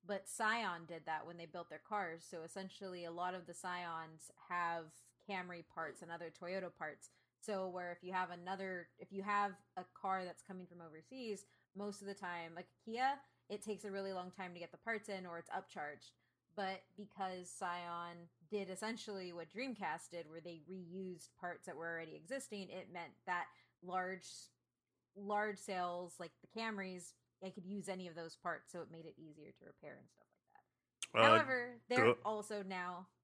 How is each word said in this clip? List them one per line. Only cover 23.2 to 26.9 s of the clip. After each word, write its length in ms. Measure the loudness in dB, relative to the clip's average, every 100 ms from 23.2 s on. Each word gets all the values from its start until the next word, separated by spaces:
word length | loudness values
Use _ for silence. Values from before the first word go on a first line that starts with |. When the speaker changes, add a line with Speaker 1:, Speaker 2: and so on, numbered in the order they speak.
| 0
Speaker 1:
that 200 | 0 0 -8 -20 _ -2
large, 400 | 0 0 -2 -8 -14 -16 _ _ _ _ _ _ -10
large 400 | 2 4 4 0
sales, 540 | -2 2 2 0 -6 -8
like 120 | -10 _
the 180 | -12 -4
Camrys, 520 | -2 0 -2